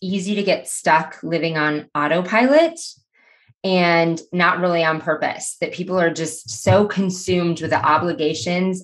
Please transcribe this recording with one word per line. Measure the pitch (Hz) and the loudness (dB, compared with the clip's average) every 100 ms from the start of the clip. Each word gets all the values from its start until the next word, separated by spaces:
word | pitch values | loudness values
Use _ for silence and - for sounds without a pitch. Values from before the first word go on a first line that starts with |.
easy | 185 196 185 202 | -6 -4 -2 -2
to | |
get | 196 - - | 0 0 -2
stuck | - 175 160 170 - | -4 2 2 2 -8
living | 160 165 165 156 | -4 -2 -2 0
on | 151 151 147 147 | 0 -2 -4 -4
autopilot | 147 170 180 220 254 294 330 330 - - _ _ _ _ _ _ | 0 0 2 2 4 6 4 0 -14 -18 _ _ _ _ _ _
and | 190 185 175 170 165 165 - | 0 2 4 4 2 0 -4
not | 180 175 180 | 0 2 2
really | 180 170 | 2 2
on | 160 160 | 2 0
purpose, | 170 156 135 - - - | -2 -2 -4 -6 -10 -8
that | 160 | -8
people | - 165 185 | -6 -4 0
are | 165 | 0
just | 156 160 - - - | 0 -6 -8 -12 -4
so | 196 208 202 | 2 4 4
consumed | 190 190 185 - 180 170 160 | 0 -2 -2 -2 0 0 -2
with | 160 | -2
the | 156 | 0
obligations | - 156 175 160 156 156 180 175 190 185 | 2 2 0 -2 -2 -2 -2 -2 -2 -2